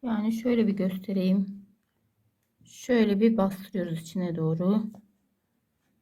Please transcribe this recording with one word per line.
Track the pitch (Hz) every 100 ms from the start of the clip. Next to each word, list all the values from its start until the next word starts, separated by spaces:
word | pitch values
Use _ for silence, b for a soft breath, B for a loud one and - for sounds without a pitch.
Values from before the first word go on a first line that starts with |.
Yani | 247 214 214
şöyle | 226 247 233 202
bir |
göstereyim. | 196 185 - - 190 185 196 196 - - _ _ _ _ _ _ _ _ _
Şöyle | _ - - 240 214 202
bir | 226 226
bastırıyoruz | 196 - - 196 175 165
içine | - 185 175 165
doğru. | 160 160 180 214 - - - _ _ _ _ _ _ _ _ _